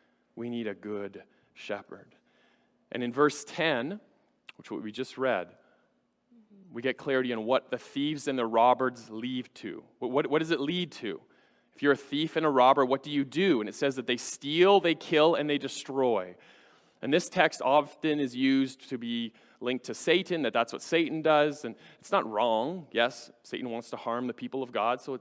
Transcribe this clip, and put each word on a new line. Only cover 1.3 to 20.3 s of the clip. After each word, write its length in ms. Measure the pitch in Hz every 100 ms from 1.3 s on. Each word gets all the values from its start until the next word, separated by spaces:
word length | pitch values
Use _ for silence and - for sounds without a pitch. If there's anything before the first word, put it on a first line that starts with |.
| _ _
shepherd. 640 | - - 101 - - - _ _ _ _ _ _ _ _
And 120 | -
in 100 | 120
verse 320 | 123 147 -
ten, 560 | - - 160 127 139 208 _ _ _ _ - -
which 140 | -
we 200 | 107 107
just 280 | 110 131 -
read, 360 | 131 98 85 _ _ _ _ _ _ _ _ 233 _ - 185
we 80 | 120
get 160 | 127 127
clarity 380 | 147 131 127
on 100 | 113
what 260 | 110 131 -
the 60 | 123
thieves 520 | - 139 147 147 139
and 100 | 131
the 80 | 113
robbers 640 | 113 123 123 127 123 110
lead 400 | 110 123 127 - -
to. 280 | 101 82 - -
What, 120 | 123
what, 160 | 135 156
what 100 | 151
does 140 | 160
it 80 | 147
lead 320 | 143 180 170
to? 280 | - 107 82 _ _ _ _ _
If 80 | -
you're 100 | 143
a 40 | 131
thief 380 | - 143 156
and 120 | 160 156
a 20 |
robber, 380 | 131 127 143 127
what 160 | 131
do 80 | 151
you 160 | 147 135
do? 340 | 151 190 127
And 80 | 104
it 60 |
says 220 | - 139 131
that 100 | 120
they 100 | 123
steal, 640 | - - 143 160 185 202
they 140 | 170
kill, 400 | 160 - 156 160
and 160 | 165 147
they 80 | 143
destroy. 760 | 131 - - 135 127 104 90 90 - - _ _ _ -
And 100 | 135
this 160 | 165 -
text 320 | 185 160 -
often 600 | 127 147 143 - 160 147
is 140 | 131
used 540 | 123 135 135 131 - -
to 80 | 123
be 380 | 117 117 113 _ _ -
linked 240 | 123 127
to 100 | -
Satan, 460 | 110 - 175 180